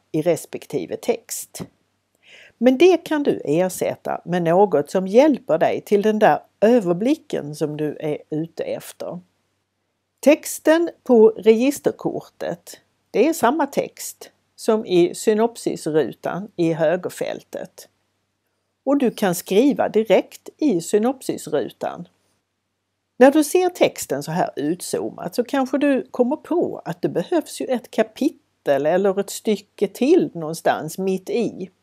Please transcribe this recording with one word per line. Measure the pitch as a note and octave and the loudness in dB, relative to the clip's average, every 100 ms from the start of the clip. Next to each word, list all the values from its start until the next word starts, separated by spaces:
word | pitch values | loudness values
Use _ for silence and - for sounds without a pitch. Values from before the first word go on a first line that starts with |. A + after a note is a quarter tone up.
| _ | _
i | D#3+ | -4
respektive | D#3+ D#3 - A#2+ - C#3+ E2 G#2+ | 0 -2 -4 -16 -8 -8 -6 -6
text. | - - - - - - - _ _ _ _ _ _ - - - | -4 -4 -6 -14 -14 -16 -18 _ _ _ _ _ _ -20 -20 0
Men | A#3 C4 | 4 6
det | F4+ E4 | 6 6
kan | - D4+ | 0 -2
du | C#4 - - | 0 -2 0
ersätta | D#3 F#3 - - C3 C#3+ - - | 0 0 -2 -6 -4 -6 -8 -4
med | F3+ | -2
något | E3 F3 G3+ D3+ D3 | 2 4 4 2 0
som | F#3+ F#3+ | -2 2
hjälper | G#3+ D#4 B3+ - D#3+ | 4 4 4 0 0
dig | D3 G#2+ | 2 0
till | - G3+ | 0 0
den | G#3 G#3+ | 2 4
där | G3+ C#3+ - _ | 4 4 -2 _
överblicken | G#3+ B3 F3 F3 A#3 D4+ - D3+ C#3+ D3+ | 4 4 2 0 0 -2 -4 -6 -6 -4
som | D3+ D3+ | -4 -4
du | D3+ - | -6 -6
är | D3+ D3 - | -6 -6 -6
ute | D3+ D#3+ - | -6 -6 -6
efter. | - A#2+ - - - F3 - _ _ _ _ _ _ _ _ _ | -8 -8 -10 -12 -12 -12 -16 _ _ _ _ _ _ _ _ _
Texten | C4 D4+ - - - D#4+ E4+ - | 4 4 2 -4 2 2 0 -4
på | - A#3+ A3 | 2 6 6
registerkortet, | - G3 A3+ C4 C#4 - - - - - - - F3+ - - _ _ _ | 6 4 4 2 0 -2 -4 -4 -8 -10 -10 -10 -10 -14 -20 _ _ _
det | F#3 C#4 | 0 2
är | |
samma | D#4+ A#3 D#4 C#4+ | 2 0 0 -2
text | - - - - - - _ _ - | -4 -6 -8 -16 -16 -20 _ _ -8
som | - A3 - | -2 -2 0
i | F3 F3 - | 2 2 0
synopsisrutan | - G#3+ A#3 - - D#3 E3 D3+ C3 - C#3+ E3 G#3 - | 0 2 0 -2 -8 -6 -2 -2 -2 -4 -8 -8 -8 -2
i | E3 | -2
högerfältet. | D#3 D#3 F#3 D3+ - - - - - - - - _ _ _ _ _ _ _ _ _ - | 0 0 -2 -4 -8 -8 -8 -10 -12 -14 -18 -20 _ _ _ _ _ _ _ _ _ -2
Och | C#4+ | 0
du | A#3+ | 0
kan | - G3+ E3+ | 0 -2 -2
skriva | - G3 C#4 G3+ G2 | 0 2 4 2 0
direkt | G#3+ A3 G3 - - - - | 0 2 2 2 -8 -20 -4
i | D#4 F3 | -2 -2
synopsisrutan. | E3 G#3 A#3 C4+ - D3 - D3 A2 - - C2+ F3 _ _ _ _ _ _ _ _ _ _ - | 0 0 0 -4 -6 -10 -4 -4 -4 -8 -10 -10 -14 _ _ _ _ _ _ _ _ _ _ 4
När | C4 | 6
du | D4+ | 6
ser | D4 F4+ F4+ | 2 2 0
texten | F4+ - - - C#3 | 2 0 0 -8 -8
så | C#3+ | -4
här | E3+ - - | -4 -4 -4
utzoomat | D3 F3+ - - A2 - - G#3+ | -6 -6 -6 -6 -6 -10 -8 -6
så | |
kanske | A#3 C#4 C4 C#4+ | -2 -2 -2 0
du | C#4+ C4 - | 0 0 -2
kommer | - B3 D4+ | -2 -2 -2
på | - F4 D#3+ - - | -4 -2 -2 -4 -10
att | E3 | -6
det | E3+ | -4
behövs | - - E4+ - - | -2 -2 -2 -2 -6
ju | C4+ | -4
ett | B3 - | -6 -4
kapitel | - A3 - C#4 - _ _ - C#3 D3+ | -2 -2 -2 -4 -4 _ _ -2 0 2
eller | F3+ G3 G3 | 2 2 0
ett | G3 | -4
stycke | - - G#3 - - F#3+ | -6 -4 -4 -4 -6 -6
till | - B3+ F4 D#3 | 0 2 4 2
någonstans | E3+ D#3 E3 - G#2+ D3+ E3+ | -4 -8 -4 -2 -2 -4 -6
mitt | F#3+ F#3 F#3 | -4 -4 -4
i. | A#3 F#3 E2+ F#3 _ | -2 -2 -6 -14 _